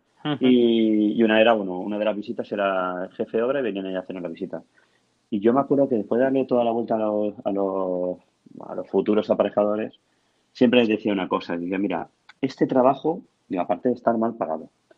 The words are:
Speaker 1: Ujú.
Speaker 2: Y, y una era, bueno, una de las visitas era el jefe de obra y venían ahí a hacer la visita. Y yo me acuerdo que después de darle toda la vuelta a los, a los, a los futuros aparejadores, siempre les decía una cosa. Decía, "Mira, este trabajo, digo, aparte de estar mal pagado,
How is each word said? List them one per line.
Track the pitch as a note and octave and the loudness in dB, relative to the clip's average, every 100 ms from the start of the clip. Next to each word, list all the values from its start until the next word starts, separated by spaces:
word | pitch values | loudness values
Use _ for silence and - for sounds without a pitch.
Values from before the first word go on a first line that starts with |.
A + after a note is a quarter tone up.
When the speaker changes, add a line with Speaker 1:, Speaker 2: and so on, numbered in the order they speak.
| _ _ | _ _
Speaker 1:
Ujú. | D3+ C#3 | -6 0
Speaker 2:
Y, | B2+ B2 A#2 A2+ A2 G#2+ G#2 | 4 4 4 4 2 2 2
y | - | 2
una | A2 A2 | 4 6
era, | A2+ | 4
bueno, | A2 F#2+ F2+ | 4 0 -6
una | G2 G#2 | -6 -4
de | |
las | G#2+ G#2 | -2 -4
visitas | A2+ A#2 A#2 | -6 -10 -6
era | G2+ G2 F#2+ F2+ F2+ | -2 -2 0 -2 -4
el | F#2 | -8
jefe | - A2+ A2+ | -8 -6 -2
de | |
obra | A#2+ C#3 | -2 -2
y | |
venían | A#2 G2 F#2+ | -4 -4 -6
ahí | |
a | F#2 | -6
hacer | - F#2 | -8 -10
la | F2 | -10
visita. | E2+ F#2+ E2 - _ _ _ _ _ _ | -10 -10 -10 -14 _ _ _ _ _ _
Y | - | 0
yo | A2 | 2
me | C3+ | 2
acuerdo | C3+ C#3 C#3 | 2 2 2
que | A#2 | 0
después | F#2+ A#2 | 0 0
de | |
darle | C3 C3+ | 2 0
toda | B2+ B2 | 0 0
la | A#2 | 0
vuelta | A#2 A2+ A2+ | -2 -2 -2
a | |
los, | G#2+ G#2+ G#2 G#2+ | 0 -2 -2 -4
a | G#2 | -6
los, | G2 G2 F#2+ F#2 F2+ F2+ F2 _ _ - - - | -2 -2 -2 -2 -2 -4 -6 _ _ -20 -18 -14
a | |
los | - - | -12 -2
futuros | G2 F#2+ G#2+ G#2+ | 0 2 2 2
aparejadores, | G#2 G2+ G#2 G#2 G#2+ A#2 - _ _ _ _ _ | 2 2 2 0 0 -6 -10 _ _ _ _ _
siempre | - B2 B2 | 2 4 6
les | A2 | 4
decía | G#2+ A2+ | 2 0
una | G2 F2+ | -2 0
cosa. | F#2+ - F2 | -4 -4 -6
Decía, | F2 F#2+ | -4 -2
"Mira, | G2+ F2 - _ - - | -2 -4 -8 _ -20 -8
este | C3+ - - | -6 -2 0
trabajo, | C4 B2+ C#3+ D#3 F3+ - _ - | 4 4 2 -2 -4 -8 _ -8
digo, | F#2 | -4
aparte | F2 - B2+ | -2 -2 -2
de | |
estar | A#2+ A#2 A#2 | -2 0 0
mal | A#2 | -2
pagado, | A2+ D#2+ D#2+ E2 _ _ | -4 -6 -6 -10 _ _